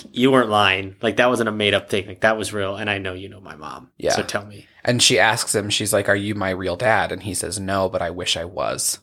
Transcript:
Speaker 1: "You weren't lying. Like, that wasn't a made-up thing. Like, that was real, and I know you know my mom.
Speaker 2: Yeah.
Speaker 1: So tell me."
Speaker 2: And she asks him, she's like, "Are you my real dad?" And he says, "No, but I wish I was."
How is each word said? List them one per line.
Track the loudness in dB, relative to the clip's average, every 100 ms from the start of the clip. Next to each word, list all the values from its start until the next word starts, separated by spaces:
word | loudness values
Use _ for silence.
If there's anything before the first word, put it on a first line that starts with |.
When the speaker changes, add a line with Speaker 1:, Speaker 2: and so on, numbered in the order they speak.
| -10
Speaker 1:
"You | 2 4
weren't | 6 4
lying. | 4 4 2 -2 -4
Like, | 0 4
that | 4
wasn't | 4 0
a |
made-up | 2 2 2 2
thing. | -4 -4
Like, | 0
that | 2 2
was | -2
real, | -4 -4 -4
and | -4
I | -4
know | -4
you | -8 -12
know | -16
my | -18 -16
mom. | -14 -14 -18 -6
Speaker 2:
Yeah. | -2
Speaker 1:
So | -2
tell | -2 -6 -8
me." | -14 -20 _
Speaker 2:
And | -2 2
she | 4 6
asks | 4 2 -2
him, | -2 -2
she's | -2 0
like, | 0 2
"Are | 0
you | 0
my | -4 -4
real | -4 -4 -2
dad?" | 2 2 0
And | -4
he | -6
says, | -6 -6 -6
"No, | -4 0 0
but | -2
I | -4
wish | -4 -4 -4
I | -4
was." | -4 -4 -4 -4 -6